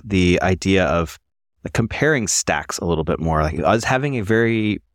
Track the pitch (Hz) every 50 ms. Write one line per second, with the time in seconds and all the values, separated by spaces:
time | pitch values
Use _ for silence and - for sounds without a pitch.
0 | - 113 101 92 90 90 87 - - 92 92 - - 95 95 95 90 69 78 85
1 | 85 80 - - _ _ _ _ _ _ _ _ - - - - 120 107 - -
2 | 143 151 156 135 107 92 - - - - 85 73 73 - - - - 85 85 78
3 | 78 80 82 - 78 82 80 78 76 78 80 - 69 78 107 117 113 - 131 131
4 | 139 147 135 120 101 92 110 113 117 113 113 113 107 107 101 - - _